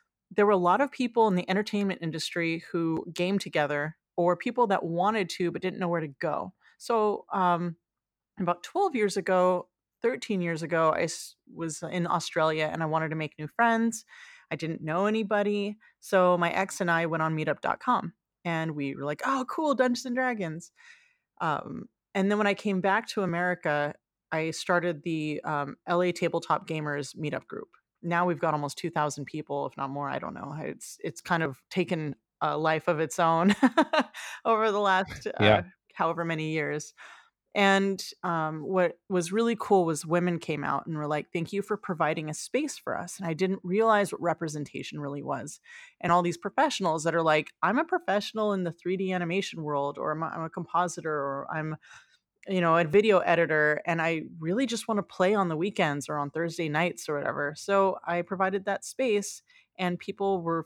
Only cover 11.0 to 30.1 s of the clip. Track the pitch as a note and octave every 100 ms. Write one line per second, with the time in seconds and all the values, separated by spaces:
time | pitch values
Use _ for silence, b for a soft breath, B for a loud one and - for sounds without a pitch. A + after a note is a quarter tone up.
11 | D#3+ - - - _ E3 E3 D#3 E3 F3+
12 | E3+ F3 - E3+ D#3 D#3 D#3 E3 D#3+ D#3+
13 | D#3+ D#3+ D3+ - D3+ - A#3 A3+ A3+ A3+
14 | - B B B B E3 D#3+ E3 D#3 E3
15 | G#3 A3 G#3 G#3 G3+ G#3 G3+ G#3+ b b
16 | - F#3+ F3+ F3 E3+ - F#3+ - F3+ E3
17 | E3 D#3+ D#3+ D#3+ D#3 - - - - A3+
18 | E3+ - _ _ F3 E3 D#3+ D3 C#3 C#3
19 | C#3+ D3+ C4 C4+ B3+ - D4+ B3+ B3+ A#3+
20 | C4 B3 B3+ A3 E3+ D#3+ - _ b b
21 | b b b - D#3+ D3 - - - _
22 | _ G3+ G3 G#3 G3+ G3 G#3+ F#3+ F#3+ G#3
23 | A#3 - F#3 E3+ F3+ F3 D#3+ D3 D3 -
24 | _ _ - D#3+ D#3+ - - F3 F3 D3+
25 | E3+ D#3+ D3+ D3 - D3 C#3+ - - F3
26 | F3+ F3 E3+ E3+ - D#3 - D#3 D3+ C#3+
27 | C3 - D3+ C#3+ - - - _ _ _
28 | E3+ E3+ F3+ D#3+ E3 D3+ C#3+ - E3+ D#3+
29 | D3+ D3+ C3+ D#3 - C#3+ C3+ - C#3 C#3
30 | C#3+